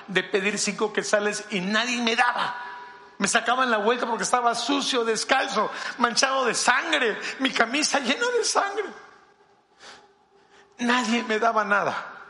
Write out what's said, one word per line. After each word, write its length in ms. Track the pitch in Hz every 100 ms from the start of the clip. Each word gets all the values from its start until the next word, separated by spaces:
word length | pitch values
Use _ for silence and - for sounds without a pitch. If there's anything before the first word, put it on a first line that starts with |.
| -
de 160 | 185
pedir 340 | 185 202 196 208
cinco 320 | - 180 214
quetzales 540 | 208 - 208 208 208 -
y 100 | 202
nadie 400 | 185 214 240 240
me 140 | 233 233
daba. 500 | 240 - - - - - - - - -
Me 100 | 196
sacaban 440 | 233 220 254 262
la 60 | 214
vuelta 280 | 202 247 240
porque 180 | 220
estaba 300 | 190 247 240 226
sucio, 500 | - 277 - 254 226
descalzo, 680 | 220 - 269 285 202 196 - - -
manchado 460 | 240 214 262 269 247
de 80 |
sangre, 640 | 190 - 254 330 302 240 - - -
mi 100 | 262
camisa 480 | - 226 277 294 285
llena 280 | 247 294 480 480
de 60 |
sangre. 420 | 427 359 392 415 381 - - - _ _ _ _ _ _ - - _ _ _ _ _ _ _ -
Nadie 440 | 240 247 220 233
me 160 | 220 214
daba 240 | 233 214
nada. 500 | 202 202 156 117 - - -